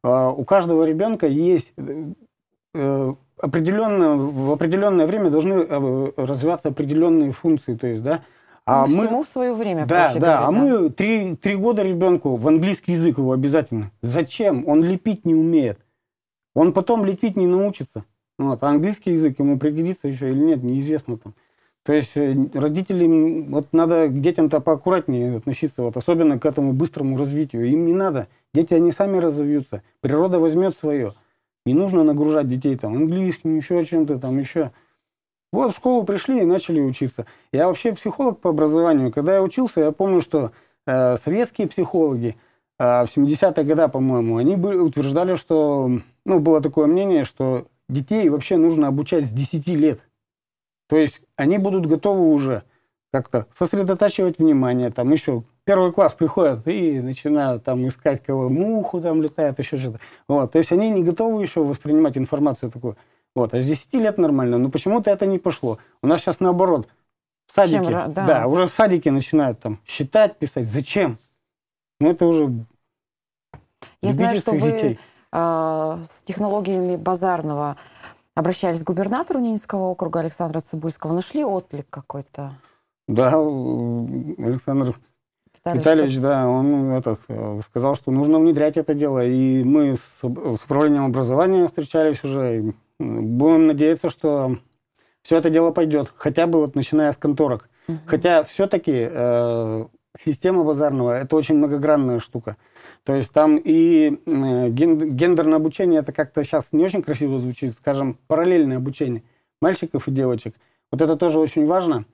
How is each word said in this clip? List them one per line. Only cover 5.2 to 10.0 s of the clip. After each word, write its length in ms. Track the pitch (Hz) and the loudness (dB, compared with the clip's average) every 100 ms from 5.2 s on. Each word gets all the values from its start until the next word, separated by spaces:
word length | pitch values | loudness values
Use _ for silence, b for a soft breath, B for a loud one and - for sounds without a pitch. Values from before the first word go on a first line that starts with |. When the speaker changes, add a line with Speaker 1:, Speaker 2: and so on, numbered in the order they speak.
| 190 | 2
Speaker 1:
должны, 240 | 151 165 196 165 | 2 2 0 0
э, 440 | 143 135 131 135 - | -2 -2 -2 -4 -4
развиваться 500 | 131 139 147 170 156 | -4 -2 -2 -2 -4
определённые 640 | 131 139 151 170 165 143 | -4 -2 2 4 4 2
функции, 420 | 127 170 156 - 113 | -2 0 0 -2 -6
то 100 | 127 | -4
есть, 160 | 113 | -4
да. 200 | 120 160 b b b b - | -4 -4 b b b b 0
А 200 | 135 135 | 2 4
Speaker 2:
Ну, 100 | 165 | 2
Speaker 1:
мы 100 | 220 | 2
Speaker 2:
всему 180 | 233 | -2
в 40 | 311 | -4
своё 260 | 262 247 226 | -4 -4 -2
время, 300 | 226 170 151 | -4 -4 0
Speaker 1:
Да, 180 | 165 | 2